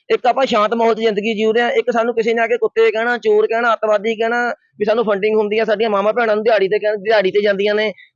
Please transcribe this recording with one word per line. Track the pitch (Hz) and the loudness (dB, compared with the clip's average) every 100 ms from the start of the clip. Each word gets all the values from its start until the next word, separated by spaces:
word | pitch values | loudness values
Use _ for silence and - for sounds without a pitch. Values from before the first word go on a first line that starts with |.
| _ | _
ਇੱਕ | 220 247 | 0 2
ਆਪਾਂ | 240 269 | 0 0
ਸ਼ਾਂਤ | 226 208 | 0 0
ਮਾਹੌਲ | 233 226 | 2 0
'ਚ | 220 | 2
ਜ਼ਿੰਦਗੀ | 226 208 214 | 0 0 -2
ਜਿਉ | 208 220 | 0 0
ਰਹੇ | 220 | 2
ਹਾਂ, | 240 | 0
ਇੱਕ | 226 226 | 0 0
ਸਾਨੂੰ | 240 233 | -2 0
ਕਿਸੇ | 226 226 | 0 0
ਨੇ | 226 | 0
ਆ | 226 | 0
ਕੇ | 233 | 0
ਕੁੱਤੇ | 214 220 226 | 0 2 2
ਕਹਿਣਾ, | 214 233 240 | 2 -2 -2
ਚੋਰ | 214 208 214 | 2 2 2
ਕਹਿਣਾ, | 226 240 | 0 0
ਅੱਤਵਾਦੀ | 214 214 208 214 | 0 0 0 -2
ਕਹਿਣਾ, | 214 226 240 240 - _ - | -2 -2 -2 -4 -6 _ -6
ਵੀ | |
ਸਾਨੂੰ | 208 220 | -2 0
ਫੰਡਿੰਗ | 220 202 214 214 | 0 0 0 0
ਹੁੰਦੀ | 208 214 | 0 -2
ਆ, | |
ਸਾਡੀਆਂ | 220 202 226 | 0 0 0
ਮਾਵਾਂ | 202 202 | 0 0
ਭੈਣਾਂ | 233 226 214 | 0 0 0
ਨੂੰ | |
ਦਿਹਾੜੀ | 220 214 190 | 2 2 2
ਤੇ | 208 | 0
ਕਹਿ-, | 208 214 | -2 -4
ਦਿਹਾੜੀ | 196 220 190 | 0 0 2
ਤੇ | 202 | 0
ਜਾਂਦੀਆਂ | 208 196 208 | 0 0 0
ਨੇ, | 208 214 - - | 0 -2 -6 -18